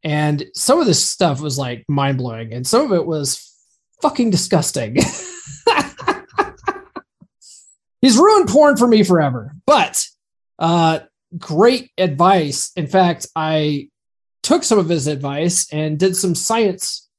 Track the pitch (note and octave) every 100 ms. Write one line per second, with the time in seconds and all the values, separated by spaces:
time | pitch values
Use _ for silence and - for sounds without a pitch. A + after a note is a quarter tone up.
0 | D#3 D3+ D3+ D3 - - - D4+ C4+ D#3
1 | - - F3+ C3+ D3+ C3 C3 A#2+ - C#3+
2 | C#3 C3 B2 A2+ A2+ A#2+ B2+ A3+ D4 F3+
3 | E3+ D#3 C#3+ - - _ _ _ _ _
4 | D4 - A#3 F#3 - F3 - - A2+ A#2+
5 | - - F4+ - - - - D4+ - -
6 | - G4 - - - - - F#4+ F#4+ E4
7 | _ _ _ _ - - _ _ _ _
8 | C4+ A3+ F#4+ G#4+ E4 B3 D4 A3+ A#3+ A3
9 | F#3 F3 C#3+ B2+ B2+ - - C#4+ E3 -
10 | - _ _ _ _ _ E3 E3+ E3 D#3+
11 | - _ _ E3+ - D#3+ A3+ B3+ - -
12 | F3+ C#3 F3 F#3+ D3+ C3 - - D3 F#3+
13 | F3 E3 - - D#3 D#3 D3+ C#3+ - _
14 | _ _ _ _ - E4+ - G#3+ E3 E3+
15 | C3+ C#3+ C#3 C#3+ E3+ F3 - D3+ D#3 D3+
16 | F#3 F3+ F#3 E3+ - A3+ G#3+ F#3 - -
17 | _